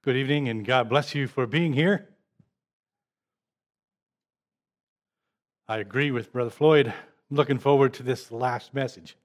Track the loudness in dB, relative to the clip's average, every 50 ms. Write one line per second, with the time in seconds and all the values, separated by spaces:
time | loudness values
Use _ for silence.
0 | _ 0 -2 0 0 0 0 0 0 -2 -4 -4 -2 2 2 2 2 2 0 0
1 | 0 0 -6 -6 -6 -4 -2 -4 -4 -2 0 -2 0 0 0 2 2 2 2 0
2 | -4 -12 _ _ _ _ _ _ _ _ _ _ _ _ _ _ _ _ _ _
3 | _ _ _ _ _ _ _ _ _ _ _ _ _ _ _ _ _ _ _ _
4 | _ _ _ _ _ _ _ _ _ _ _ _ _ _ _ _ _ _ _ _
5 | _ _ _ _ _ _ _ _ _ _ _ _ _ -8 -8 -8 -8 -6 -4 -2
6 | -2 -2 -2 -4 -6 -6 _ -6 -6 -6 -4 2 4 6 6 6 4 2 -4 -12
7 | -16 -20 _ _ _ _ 0 0 0 0 0 0 2 2 4 4 4 2 2 -4
8 | -6 -6 -6 -6 -6 -12 -8 -4 -4 -4 -4 -4 -10 -10 -6 -6 -6 -6 -8 -12
9 | -20 -20 -20 _ _